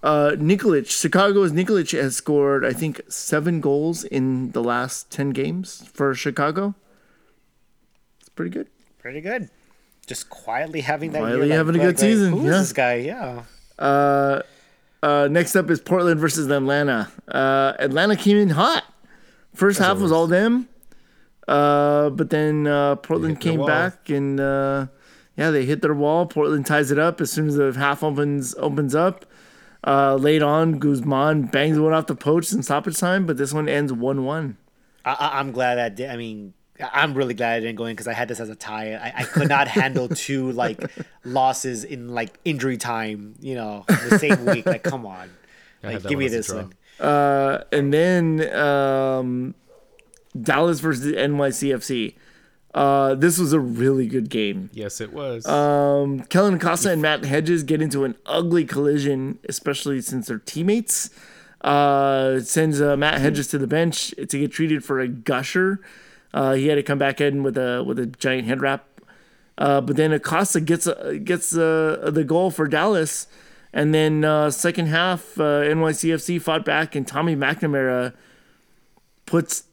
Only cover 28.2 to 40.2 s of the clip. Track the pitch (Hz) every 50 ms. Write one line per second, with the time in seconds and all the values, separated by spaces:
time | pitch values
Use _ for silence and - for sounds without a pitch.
28.2 | 147 147 143 143 131 123 - - - 156 139 139 151 135 123 156 170 185 190 -
29.2 | - _ _ - - - - - - - _ _ - 139 139 139 139 139 135 135
30.2 | 135 147 156 156 151 147 147 156 165 165 160 139 139 147 143 131 117 147 139 135
31.2 | 139 151 156 151 135 113 - 139 143 156 156 151 151 160 160 160 156 - 147 -
32.2 | - 143 156 175 165 - 202 220 135 - 143 143 - 202 156 - - 180 185 196
33.2 | 190 165 156 123 139 131 143 156 156 147 135 143 147 139 131 117 117 131 139 139
34.2 | 131 131 147 160 160 139 110 _ _ _ _ _ _ _ _ _ _ 127 131 127
35.2 | 139 151 139 139 139 135 120 123 127 123 123 123 120 117 98 98 123 135 123 117
36.2 | 117 113 110 107 104 98 92 _ _ _ _ _ 139 127 - 139 147 156 139 135
37.2 | 139 123 120 104 120 117 117 117 110 117 113 104 117 117 113 101 107 120 113 113
38.2 | 120 113 120 107 117 107 107 104 - 107 107 110 110 110 107 110 - 120 123 -
39.2 | 127 - - 175 143 - 143 139 139 131 - 208 156 135 131 135 127 123 165 -